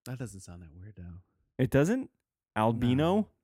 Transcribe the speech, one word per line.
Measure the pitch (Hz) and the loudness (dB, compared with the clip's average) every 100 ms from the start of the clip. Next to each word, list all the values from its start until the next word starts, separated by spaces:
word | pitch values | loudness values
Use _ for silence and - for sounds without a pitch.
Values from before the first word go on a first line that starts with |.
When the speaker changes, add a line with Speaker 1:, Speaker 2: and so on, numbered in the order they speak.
| - | -12
Speaker 1:
That | 123 | -10
doesn't | 123 98 | -10 -12
sound | - 87 | -16 -18
that | 85 82 | -18 -18
weird, | 98 107 | -20 -16
though. | 87 85 - _ _ - | -16 -16 -20 _ _ -2
Speaker 2:
It | 127 | 2
doesn't? | 135 156 254 - _ _ _ _ - | 4 4 2 -4 _ _ _ _ 0
Albino? | 110 113 120 127 160 202 | 2 2 2 2 2 2
Speaker 1:
No. | 214 _ | 0 _